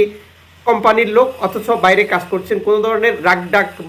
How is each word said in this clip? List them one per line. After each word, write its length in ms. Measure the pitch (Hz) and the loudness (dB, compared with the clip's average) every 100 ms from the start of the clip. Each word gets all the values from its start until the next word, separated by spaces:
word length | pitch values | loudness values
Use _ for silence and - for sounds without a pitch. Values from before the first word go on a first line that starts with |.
| 208 - - _ _ _ - | 0 -2 -20 _ _ _ -2
কোম্পানির 440 | 233 220 220 214 214 | 0 2 2 2 2
লোক, 100 | 254 - 185 | 0 -2 -6
অথচ 220 | 220 202 233 185 | -4 -2 2 4
বাইরে 180 | 196 208 | 4 2
কাজ 100 | 175 - | -2 -2
করছেন। 260 | 190 - 208 202 | -6 -4 -4 0
কোনো 120 | 214 220 | 0 0
ধরনের 280 | 220 226 214 165 | 0 0 0 0
রাগডাক 400 | 180 180 202 190 - | 0 0 -2 -2 -6